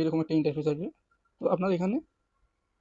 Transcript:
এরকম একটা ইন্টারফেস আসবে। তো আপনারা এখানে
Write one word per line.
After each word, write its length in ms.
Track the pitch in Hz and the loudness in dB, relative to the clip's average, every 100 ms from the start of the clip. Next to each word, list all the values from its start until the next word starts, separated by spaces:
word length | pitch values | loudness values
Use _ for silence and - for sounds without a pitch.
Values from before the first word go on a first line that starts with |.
এরকম 160 | 160 160 | 2 0
একটা 100 | 156 160 | 0 2
ইন্টারফেস 280 | 151 151 151 | 0 0 -2
আসবে। 160 | 147 220 - _ _ _ _ | -2 -6 -12 _ _ _ _
তো 20 | - | -2
আপনারা 180 | 180 185 175 | 0 0 0
এখানে 200 | 185 262 - _ _ _ _ _ _ _ | 0 -2 -6 _ _ _ _ _ _ _